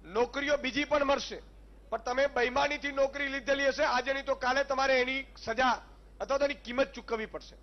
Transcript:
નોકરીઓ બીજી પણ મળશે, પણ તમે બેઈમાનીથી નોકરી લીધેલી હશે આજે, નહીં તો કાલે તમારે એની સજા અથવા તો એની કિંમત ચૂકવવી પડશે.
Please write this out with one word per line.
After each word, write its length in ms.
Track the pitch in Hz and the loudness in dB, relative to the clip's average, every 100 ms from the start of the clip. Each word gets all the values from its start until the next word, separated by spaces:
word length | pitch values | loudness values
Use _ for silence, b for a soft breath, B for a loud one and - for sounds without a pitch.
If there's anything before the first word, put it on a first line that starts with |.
નોકરીઓ 520 | 156 196 247 277 285 285 | -4 -2 0 -2 0 0
બીજી 280 | 254 240 | 0 -2
પણ 200 | 294 294 | 0 0
મળશે, 380 | 277 277 - 185 - - - - - | 2 0 -2 -12 -14 -20 -20 -20 -8
પણ 80 | 226 | -6
તમે 280 | 247 254 277 | -2 0 2
બેઈમાનીથી 680 | 247 240 254 285 285 285 | 2 2 2 0 0 -4
નોકરી 360 | 277 269 277 277 | 0 0 0 -4
લીધેલી 400 | 269 247 277 277 | -4 0 2 2
હશે 160 | 269 | 2
આજે, 280 | 294 247 247 | 2 2 0
નહીં 120 | 269 | -4
તો 100 | 269 | -2
કાલે 300 | 269 254 269 | -2 0 0
તમારે 360 | 277 262 269 254 | 0 0 2 2
એની 260 | 247 262 262 - | 2 -2 -6 -12
સજા 380 | - 226 254 226 - - - - | -6 2 2 2 -4 -20 -20 -10
અથવા 180 | 196 277 | -2 2
તો 60 | |
એની 100 | 285 | 2
કિંમત 380 | 285 220 247 277 | -2 -6 -2 -2
ચૂકવવી 340 | - - 226 214 | -2 -6 -6 -6
પડશે. 300 | 156 - - | -10 -14 -20